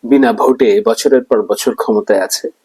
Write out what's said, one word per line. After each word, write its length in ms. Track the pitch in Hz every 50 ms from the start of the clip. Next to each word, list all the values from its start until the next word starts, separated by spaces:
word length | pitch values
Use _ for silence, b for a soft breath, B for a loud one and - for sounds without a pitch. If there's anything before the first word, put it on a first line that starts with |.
| -
বিনা 300 | 117 135 143 135 120 110
ভোটে 480 | - - 135 131 127 135 113 101 104
বছরের 420 | 104 113 113 - - 143 131 127 123
পর 180 | _ 131 110
বছর 340 | 104 87 101 101 - 131 110
ক্ষমতায় 440 | - - - 107 - 202 - 104 98
আছে। 280 | 95 - - - - 156 - _